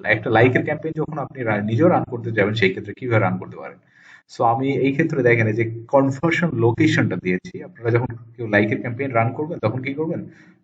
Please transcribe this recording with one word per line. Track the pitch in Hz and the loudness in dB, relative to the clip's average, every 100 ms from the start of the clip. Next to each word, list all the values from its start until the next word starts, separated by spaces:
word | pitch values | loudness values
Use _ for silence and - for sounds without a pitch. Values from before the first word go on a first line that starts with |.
একটা | - 110 117 | 0 0 2
লাইকের | 113 127 - | 4 4 4
ক্যাম্পেইন | - 147 156 156 | -2 -4 -6 -6
যখন | 151 156 | -6 -6
আপনি | 131 131 | -10 -6
রা-, | 113 104 | -4 -2
নিজেও | 104 117 175 | -2 2 2
রান | 135 | 2
করতে | 117 117 117 | -2 -6 -4
যাবেন, | 110 101 | 0 0
সেই | 110 95 | 2 0
ক্ষেত্রে | 101 98 | 0 -8
কিভাবে | - 127 110 | -10 -2 0
রান | 95 90 | 2 -2
করতে | - - | -8 -12
পারেন। | 69 - _ _ - - _ - | -16 -16 _ _ -20 -20 _ -2
So, | |
আমি | 120 120 135 | 0 2 0
এই | 135 135 | 0 0
ক্ষেত্রে | 139 160 139 | 2 0 2
দেখেন | 120 117 110 | 4 4 2
এই | |
যে | 107 113 - - | 0 -2 -4 2
কনভার্সন | 139 135 135 165 165 170 | 4 4 2 0 0 0
লোকেশনটা | 120 117 117 - - 110 90 | 2 2 4 2 4 0 0
দিয়েছি। | 90 92 - - | -2 -2 -4 -12
আপনারা | - - 117 | -14 -6 0
যখন | 117 127 - - - | 2 0 -6 -16 -10
কেউ | 113 | 0
লাইকের | 104 107 131 | 2 4 0
ক্যাম্পেইন | 123 117 139 | -4 -4 0
রান | 113 117 | 2 0
করবেন | - 156 156 | 0 -6 -2
তখন | - 131 | -2 -2
কি | 135 | -6
করবেন? | 139 160 127 90 - - _ | -4 -4 -4 -8 -16 -20 _